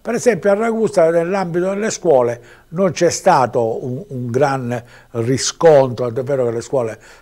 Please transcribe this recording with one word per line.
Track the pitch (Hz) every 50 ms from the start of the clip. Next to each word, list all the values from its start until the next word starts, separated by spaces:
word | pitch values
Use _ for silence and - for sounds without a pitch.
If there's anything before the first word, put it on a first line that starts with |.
per | _ 226 233
esempio, | 233 - 247 208 156 139 202
a | 202
Ragusa, | 202 233 233 220 226 220 185 202 180 165 165
nell'ambito | 170 170 170 175 196 196 190 170 165 175 180 190
delle | 196 202 220 214
scuole, | - - - 170 147 127 120 120 117 - - - - - _ _
non | 156 170 196 180
c'è | 127 - 175 165
stato | - - - 190 170 143 127 117 - 127 117 110 120 - 151
un, | 127 123 139 202 -
un | 139 123 123 120
gran | 117 127 147 139 135 135 123 120 123 117 - - - - - _
riscontro, | - 117 113 117 139 139 - - - - 165 165 151 139 135 127 117 117 123
tant'è | 120 113 131
vero | 123 127 143 131 123
che | 120
le | 113 117
scuole | 113 - 143 131 120 110 104 - - - - -